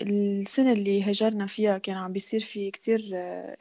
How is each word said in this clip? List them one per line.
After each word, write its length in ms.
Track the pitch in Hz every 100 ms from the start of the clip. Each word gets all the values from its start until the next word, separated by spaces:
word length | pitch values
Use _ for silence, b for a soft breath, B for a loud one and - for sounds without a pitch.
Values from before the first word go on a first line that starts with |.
السنة 720 | 202 202 202 196 196 - 262
اللي 300 | 220 202 196
هاجرنا 440 | 196 202 220 214 196
فيها 320 | - 214 196
كان 180 | 196 190
عم 160 | 185
بيصير 280 | 185 - 220
في 300 | 214 214 196
كتير، 400 | - - 226 208
آه، 420 | 185 180 180 185 -